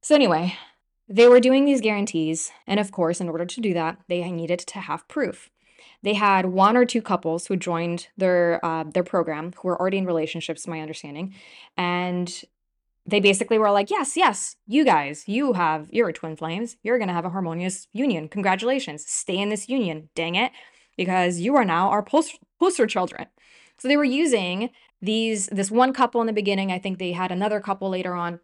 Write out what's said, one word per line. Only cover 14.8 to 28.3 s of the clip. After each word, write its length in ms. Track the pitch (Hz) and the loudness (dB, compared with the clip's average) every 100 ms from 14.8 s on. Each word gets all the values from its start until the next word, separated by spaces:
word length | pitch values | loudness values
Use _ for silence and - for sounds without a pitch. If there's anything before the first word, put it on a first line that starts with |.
| 277 | 4
guys, 380 | 165 143 151 - | 4 2 -8 -4
you 260 | 214 285 | -2 0
have, 340 | 190 170 156 151 | 2 0 0 -4
you're 200 | 220 214 | 0 0
twin 240 | 160 165 156 | -2 -10 -8
flames. 420 | 160 175 233 - | -6 -6 -8 -10
You're 160 | 208 247 | -2 -2
gonna 140 | 202 | 0
have 120 | 175 175 | -2 -4
a 40 | |
harmonious 580 | 185 175 165 180 185 - | -4 -4 -4 -6 -6 -12
union. 360 | 202 277 175 156 | -4 -2 -2 -4
Congratulations. 760 | 202 196 190 226 269 262 151 - | -4 -2 0 0 -2 -4 -12 -10
Stay 300 | - - 185 | -8 -4 -4
in 120 | 202 | -2
this 180 | 214 202 | -4 -4
union, 420 | 262 196 156 156 | -4 -2 -6 -10
dang 220 | - 165 175 | -6 -4 -2
it, 160 | 254 - - _ _ - | -2 -6 -20 _ _ -6
because 440 | 185 185 180 175 | -2 0 0 0
you 160 | 170 285 | 2 2
are 100 | 214 | 2
now 240 | 165 190 | 2 2
our 140 | 208 | 0
pos-, 340 | 208 294 320 - _ _ | 2 0 0 -8 _ _
poster 260 | 359 359 220 | 0 2 0
children." 400 | 196 180 - - _ _ _ _ _ | 0 -4 -6 -16 _ _ _ _ _
So 80 | 254 | 0
they 100 | 294 | 2
were 60 | |
using 680 | 285 269 320 233 180 180 240 _ _ _ | 2 2 2 2 0 -4 -6 _ _ _
these, 440 | 185 220 226 214 190 | -2 0 0 -2 -4
this 240 | 202 196 | -4 -2
one 220 | 220 254 | 2 2
couple 280 | 262 240 240 | 2 0 0
in 60 | 226 | 0
the 60 | |
beginning. 380 | 214 202 196 196 | 0 0 -2 -2
I 60 | 180 | -4
think 220 | 190 180 | -6 -6
they 140 | 185 | -6
had 180 | 175 185 | -4 -4
another 280 | 180 208 208 | -2 -2 -2
couple 300 | 202 196 196 | -4 -6 -4
later 240 | 185 180 | -4 -4
on. 260 | 175 170 | -6 -6